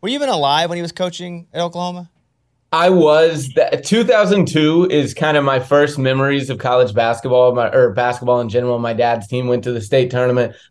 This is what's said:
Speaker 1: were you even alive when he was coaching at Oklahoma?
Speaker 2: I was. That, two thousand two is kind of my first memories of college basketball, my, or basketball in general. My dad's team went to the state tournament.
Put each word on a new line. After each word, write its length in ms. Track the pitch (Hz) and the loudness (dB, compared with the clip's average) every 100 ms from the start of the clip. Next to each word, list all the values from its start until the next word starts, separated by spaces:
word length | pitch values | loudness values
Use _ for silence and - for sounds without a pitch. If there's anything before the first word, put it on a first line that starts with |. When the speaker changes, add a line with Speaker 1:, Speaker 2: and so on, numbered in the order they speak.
Speaker 1:
were 80 | 190 | -8
you 60 | |
even 140 | 277 277 | -6 -4
alive 400 | 180 139 147 170 | -2 0 0 -2
when 60 | 175 | -6
he 60 | |
was 100 | 170 | -10
coaching 540 | - 180 170 180 170 170 | -8 -8 -8 -14 -16 -14
at 80 | 156 | -8
Oklahoma? 500 | 170 175 180 180 170 _ _ _ _ _ _ | -8 -6 -10 -10 -16 _ _ _ _ _ _
Speaker 2:
I 180 | 160 175 | 0 2
was. 580 | 185 151 156 165 156 131 | 4 4 4 4 0 -4
That, 300 | 156 - 143 | 0 0 -2
two 180 | - 220 | -2 0
thousand 460 | 233 220 196 202 135 | 2 2 4 2 0
two 400 | 156 151 165 180 | 2 2 2 2
is 240 | 147 135 | 0 -2
kind 220 | - 156 151 | -2 0 0
of 80 | |
my 160 | 139 131 | 2 -2
first 380 | 131 147 147 147 | 2 2 2 0
memories 520 | 131 135 139 139 139 | -2 0 0 -2 -4
of 80 | 120 | -6
college 340 | 131 127 127 | 0 2 2
basketball, 600 | 107 113 117 131 127 123 | 2 0 -2 0 4 4
my, 140 | 123 113 | 2 0
or 200 | 131 123 | 2 2
basketball 480 | 101 123 123 123 123 | 2 -2 -2 -2 0
in 80 | 117 | 0
general. 300 | 120 123 120 | -2 -2 -2
My 140 | 117 | -4
dad's 360 | 113 120 113 101 | 0 0 -2 -4
team 180 | 127 123 | -6 -2
went 160 | 123 | -2
to 80 | 120 | -2
the 80 | 120 | -8
state 300 | 101 135 123 | -2 0 0
tournament. 440 | 127 127 123 117 - _ | 0 0 0 -2 -6 _